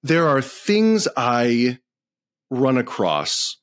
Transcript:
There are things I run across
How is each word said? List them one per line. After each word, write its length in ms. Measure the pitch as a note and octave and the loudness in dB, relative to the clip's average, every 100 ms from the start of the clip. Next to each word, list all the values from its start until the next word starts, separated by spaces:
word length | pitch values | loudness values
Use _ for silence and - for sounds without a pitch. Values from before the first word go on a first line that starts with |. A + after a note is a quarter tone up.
There 260 | B2 E3 D#3+ | 0 2 2
are 120 | C#3 | 0
things 680 | C3 - - G#3 A3 A3 - - | -2 -8 0 2 4 2 0 -2
I 640 | B2 A#2+ A#2+ A#2+ B2 B2+ _ _ _ _ _ _ _ | 0 2 2 2 0 -2 _ _ _ _ _ _ _
run 280 | B2+ C3 B2+ | -2 0 0
across 800 | B2 - F#2 D2+ D2 - - - | -2 -2 0 0 -2 -4 -6 -10